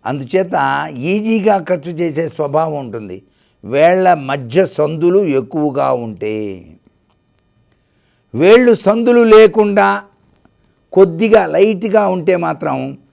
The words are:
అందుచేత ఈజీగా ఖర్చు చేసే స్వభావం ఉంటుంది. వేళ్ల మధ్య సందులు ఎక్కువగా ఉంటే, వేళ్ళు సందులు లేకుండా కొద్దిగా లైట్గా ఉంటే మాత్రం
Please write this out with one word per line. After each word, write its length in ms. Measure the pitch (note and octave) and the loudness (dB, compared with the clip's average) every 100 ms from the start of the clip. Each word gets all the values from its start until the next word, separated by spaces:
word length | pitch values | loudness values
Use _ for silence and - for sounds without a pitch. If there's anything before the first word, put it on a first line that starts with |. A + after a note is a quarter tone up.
| A2 | -8
అందుచేత 800 | C3+ C3 F#3+ F#3+ F3 C3+ C#3 D#3 C#3 | -8 -4 -4 -2 -2 -2 -2 -6 -8
ఈజీగా 680 | C#3 G3+ G#3+ A3+ G3+ G3 D#3 | -4 -4 -2 0 0 0 -2
ఖర్చు 220 | F3+ D3+ | -6 -6
చేసే 380 | E3 E3+ C#3+ D#3+ | -6 -6 -4 -8
స్వభావం 440 | - D3 C#3+ D#3+ | -6 -4 -2 -2
ఉంటుంది. 500 | D3 B2+ G#2+ G#2 F#2 _ _ _ _ G2+ | -6 -10 -12 -14 -16 _ _ _ _ -6
వేళ్ల 480 | C3+ D#3+ F#3 F#3 | 2 2 2 0
మధ్య 520 | E3+ C3+ C#3+ A#2+ C3 F#3 | 0 -4 -8 -4 -2 -2
సందులు 600 | - D3+ D#3+ F3 F#3 G3 | -2 -4 0 0 0 0
ఎక్కువగా 680 | C3+ A2 D#3 D3+ C3+ C3+ | -2 -4 -4 -4 -2 -2
ఉంటే, 760 | B2+ A#2 G2 G#2+ G#2+ G#2 F#2+ F2 D#2+ _ _ _ _ _ _ _ _ _ _ _ _ _ _ _ A2+ | -2 -6 -8 -8 -6 -8 -12 -18 -20 _ _ _ _ _ _ _ _ _ _ _ _ _ _ _ 0
వేళ్ళు 380 | E3+ A3+ B3 | 4 6 6
సందులు 480 | A3+ - A3 A#3+ A#3+ | 2 2 0 2 4
లేకుండా 840 | A#3 G#3+ A3 A3 G#3 G3+ G3 G3+ - _ _ _ _ _ _ _ _ | 6 8 8 4 0 2 0 -2 -8 _ _ _ _ _ _ _ _
కొద్దిగా 540 | - F#3+ E3 A3 G#3+ F3+ | 2 2 2 2 2 2
లైట్గా 600 | D#3 G3+ G3+ G#3+ G#3 G3+ | 2 2 0 0 0 0
ఉంటే 280 | F#3 D#3+ F3+ | -2 -2 -2
మాత్రం 640 | E3+ D#3+ D#3 C3+ C3+ C3+ _ | -2 -6 -6 -6 -8 -12 _